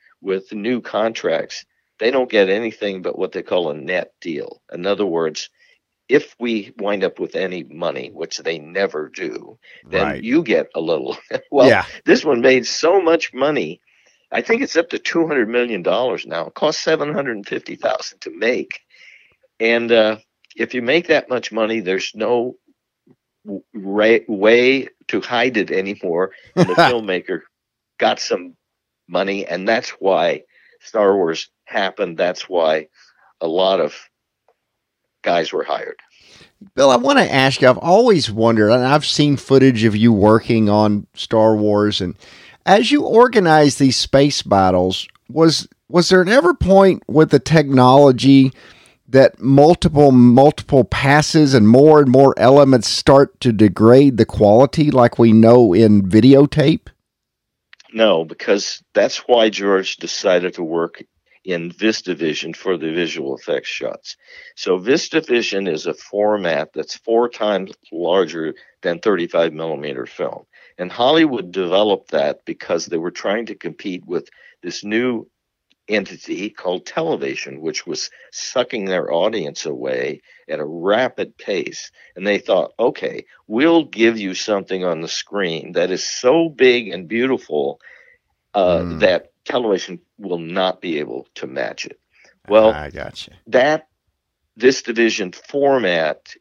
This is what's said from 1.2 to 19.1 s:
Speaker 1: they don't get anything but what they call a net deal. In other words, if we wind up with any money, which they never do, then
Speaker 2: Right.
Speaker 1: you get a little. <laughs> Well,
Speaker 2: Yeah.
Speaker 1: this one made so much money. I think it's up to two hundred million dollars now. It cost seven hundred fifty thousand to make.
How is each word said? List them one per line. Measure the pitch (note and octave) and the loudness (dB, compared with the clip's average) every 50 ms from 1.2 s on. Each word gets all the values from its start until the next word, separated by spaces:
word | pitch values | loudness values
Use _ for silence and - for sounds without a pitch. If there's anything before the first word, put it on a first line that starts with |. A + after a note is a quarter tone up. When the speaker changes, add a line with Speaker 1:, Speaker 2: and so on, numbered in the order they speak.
| - F2 D#2+ - - - - - - _ _ _ _ _ _ - | -4 -4 -4 -4 -6 -8 -14 -20 -20 _ _ _ _ _ _ -6
Speaker 1:
they | A2 A#2+ | -4 -2
don't | C3+ C3 B2+ B2+ | -2 -2 -2 -2
get | A2 G#2 G2 F#2+ | 0 0 2 2
anything | G2 A2 A#2+ A2+ G#2+ - G#2+ G2+ F#2+ F#2 | 0 -4 -4 -8 -8 -8 -8 -8 -8 -8
but | F2+ F#2 - - | -10 -10 -8 -8
what | F#2+ F2+ | -8 -8
they | - F#2 | -8 -10
call | - - F#2+ F2+ E2+ D2+ | -8 -6 -4 -4 -4 -4
a | D2 | -8
net | D2+ C#2 E2+ F2+ F2 - - _ _ | -10 -8 -8 -6 -6 -6 -8 _ _
deal. | - F2 D2+ C2+ - - - _ _ - | -12 -10 -10 -10 -10 -12 -16 _ _ -18
In | - E2+ F2+ | -14 -8 -6
other | G2 G2+ F#2+ G#2 | -4 -4 -4 -4
words, | F#2+ E2 E2 E2 D#2+ D#2 - - - _ _ _ _ _ _ _ _ _ _ _ - | -4 -2 -4 -4 -4 -6 -8 -14 -16 _ _ _ _ _ _ _ _ _ _ _ 0
if | B2 D#3 - - _ - | 0 0 0 -2 _ -10
we | A#2+ A#2+ A2+ A2 G2 G#2+ - - | -6 -4 -4 -6 -6 -10 -14 -10
wind | G2 G2+ G#2 F#2+ F#2+ | -6 -6 -4 -2 -4
up | E2+ - - | -4 -4 -6
with | F2+ D#2+ - | -12 -8 -8
any | E2 F#2+ F#2 F2+ F2+ D2 | -6 -8 -6 -8 -10 -14
money, | - D2 E2 F2 D#2+ C#2+ C2 B1+ - | -14 -12 -8 -8 -8 -8 -8 -12 -14
which | - - D#2+ - - - | -14 -12 -12 -12 -12 -10
they | D#2 E2 E2 D#2 | -8 -8 -8 -10
never | D2+ D#2+ F2 G2 G2+ F2+ D2+ D#2 D#2 D2 | -10 -10 -6 -4 -4 -4 -4 -8 -10 -10
do, | - - F#2 D2+ - - - - - _ _ _ - - _ | -12 -12 -12 -12 -12 -12 -16 -20 -20 _ _ _ -20 -20 _
then | - F#2 F#2+ F2 | -8 -6 -4 -4
Speaker 2:
Right. | D2+ C#2 C2+ | -4 -6 -8
Speaker 1:
you | - A2+ C3 E3 | -6 -2 -2 -2
get | E3 A2+ F#2+ D#2 - - - | 0 0 -2 -2 -2 -4 -8
a | E2 | -8
little. | E2 D#2+ E2 D2 B1+ - - - - - | -6 -4 -4 -4 -6 -8 -10 -12 -12 -12
<laughs> | - - - - | -12 -12 -10 -4
Well, | - C#3 B2 B2 | 0 2 4 4
Speaker 2:
Yeah. | A2 F#2+ F#2 - - - - | 4 2 -2 -6 -12 -6 0
Speaker 1:
this | - E3+ - - | 0 0 2 2
one | D#3 C3+ A#2 | -2 -2 2
made | B2 C3+ C3 B2+ A2+ | 2 2 2 2 0
so | - - - - D#3+ F#3+ G3 | -4 -6 -2 0 0 2 2
much | F3 D#3+ E3+ D#3+ - - - | 2 0 0 -2 -2 -6 -6
money. | B2+ C3+ D3+ D3+ B2 F2 D#2 F2 - _ _ _ _ _ _ _ _ _ - | -4 -4 -4 -2 -4 -6 -8 -10 -16 _ _ _ _ _ _ _ _ _ -10
I | - - | -8 -6
think | - - A3+ A#3 | -4 -2 -2 -2
it's | C#4 - - | -2 -4 -2
up | E3 E3+ - | -2 -2 -2
to | - - | -4 -8
two | - - - E3+ E3 | -6 -4 -2 -2 -2
hundred | D#3+ D3 C3+ A2+ G#2+ | -2 -2 -2 -2 -2
million | A#2+ B2 B2 A#2+ A2 F#2 | -2 -4 -2 -4 -4 -6
dollars | E2 F2+ F2+ A2 B2+ B2 F#2+ - - | -4 -2 -2 -2 -2 -4 -6 -6 -8
now. | - D#2+ E2 D#2+ - | -10 -8 -8 -8 -10
It | - | -8
cost | - - D3+ D#3 - | -4 -4 -4 -4 -4
seven | - E3 D#3+ D3+ D3 D3 D3+ | -4 -4 -2 -2 -4 -6 -6
hundred | D3 C#3 B2+ A2+ G2+ - | -6 -6 -6 -8 -10 -10
fifty | - B2+ B2 - - - | -10 -12 -12 -10 -12 -12
thousand | - - A2 A2 - - - - - | -6 -6 -4 -4 -6 -8 -12 -16 -16
to | - - | -18 -16
make. | - F2 G#2+ A#2 B2+ G2 - - - - _ _ _ _ _ - | -10 -6 -4 -4 -2 -4 -6 -10 -14 -18 _ _ _ _ _ -20